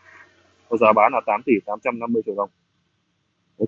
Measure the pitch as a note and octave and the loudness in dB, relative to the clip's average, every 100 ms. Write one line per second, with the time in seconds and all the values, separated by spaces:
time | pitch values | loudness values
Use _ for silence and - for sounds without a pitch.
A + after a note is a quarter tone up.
0 | - - - _ _ _ _ A2+ A2 G#2+ | -20 -20 -20 _ _ _ _ 2 4 4
1 | A2 B2+ A2 G#2+ B2+ G#2+ - G#2+ B2+ A#2 | 2 2 -4 -4 0 0 -2 -8 -8 -6
2 | A#2 A2+ A2 G2+ G2+ _ _ _ _ _ | -4 -4 -4 -6 -8 _ _ _ _ _
3 | _ _ _ _ _ - | _ _ _ _ _ -6